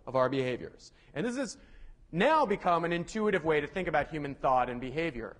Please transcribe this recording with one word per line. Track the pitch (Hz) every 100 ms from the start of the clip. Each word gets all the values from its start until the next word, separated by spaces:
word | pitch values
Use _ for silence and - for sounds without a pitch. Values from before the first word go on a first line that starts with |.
| -
of | 131
our | 127
behaviors. | 135 127 120 80 - - _ -
And | 143 233
this | 247
has | 240 - - - - - -
now | 165 254 320 233
become | 202 185 165 170
an |
intuitive | 170 170 220 214 190
way | 156 151
to | 147
think | 190 170
about | 151 139
human | 156 143
thought | 131 143 127 123
and | 120
behavior. | 127 147 165 120 107 -